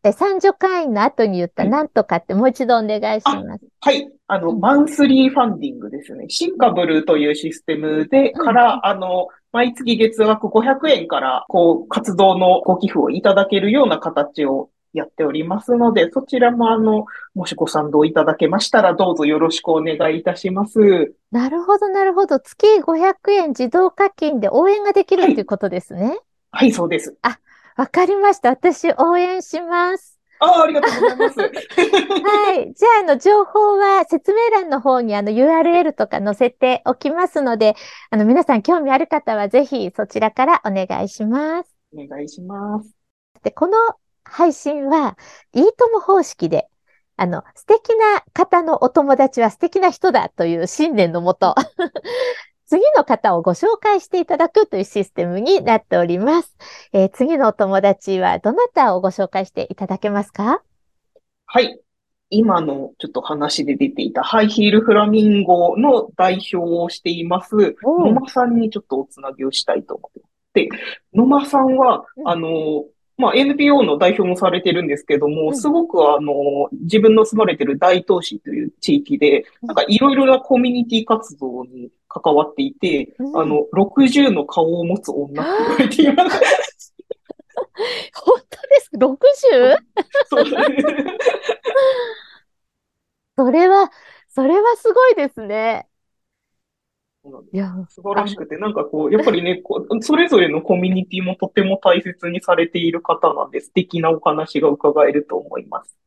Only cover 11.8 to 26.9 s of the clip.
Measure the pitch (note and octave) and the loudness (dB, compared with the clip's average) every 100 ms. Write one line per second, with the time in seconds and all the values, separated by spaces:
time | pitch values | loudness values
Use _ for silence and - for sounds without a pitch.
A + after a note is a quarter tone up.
11.8 | - A3 A3 F#3 F#3+ F3+ F#3 F#3 - F#3 | -2 -6 -4 2 2 4 4 2 2 -2
12.8 | G3+ - - F#3+ G3+ G3 G3 G3 G3+ C4 | -2 -2 -2 0 2 2 2 0 0 2
13.8 | B3 D#3 E3 D3 C#3+ - C#3+ C3+ C#3+ _ | 2 0 -4 -4 -4 -4 -4 -4 -8 _
14.8 | _ D#3 D3+ - D3+ D3+ E3 G#3 - A#3+ | _ -10 -10 -6 -4 -4 -6 -8 -2 2
15.8 | A#3 G3+ E3+ C4+ C4+ B3+ A#3+ A#3+ A3+ A3+ | 2 2 0 -2 -4 2 2 2 0 2
16.8 | A3 G#3+ G#3+ - - F#3+ F3+ D#3 E3 D#3 | 0 0 -4 -18 -14 -12 -10 -6 -4 -2
17.8 | D3+ D3+ D#3 D#3+ D#3 - D#3+ F#3+ - A#3 | 0 2 2 2 0 0 0 0 0 2
18.8 | F#3+ E3+ F#3 E3 D3 D3+ E3 D#3+ - D#3+ | 2 2 -2 0 0 0 -2 -2 -2 -2
19.8 | D#3+ D#3 D#3+ D#3+ F3+ F3+ F#3+ F#3 G#3 A3+ | -2 -2 -2 -2 -4 -6 -6 -6 -2 2
20.8 | G#3 F3+ D3 _ _ A#3 C4 E4 F4 G4+ | 4 4 0 _ _ -4 -2 -4 0 0
21.8 | G4+ G4 F#4+ F4+ G4 C#4 - - G#4+ G#4+ | 0 0 0 0 0 -2 -4 0 4 4
22.8 | D#4+ D#4+ F#4 F#4+ - G4+ D#4+ - B3 F4 | 2 0 0 0 0 0 0 -4 0 2
23.8 | F#4 - G4 - D#4 C4+ G3+ B3 F#4 G#4 | 0 0 -2 0 -4 -2 0 2 2 2
24.8 | G4+ G4 - F#4 E4+ A#3+ G3 G3 G3 F3+ | 2 0 2 6 6 4 -4 -4 -4 -6
25.8 | - F3 G#3+ G4 _ _ _ - B3+ - | -8 -6 -4 -6 _ _ _ 2 2 2
26.8 | E3+ | -4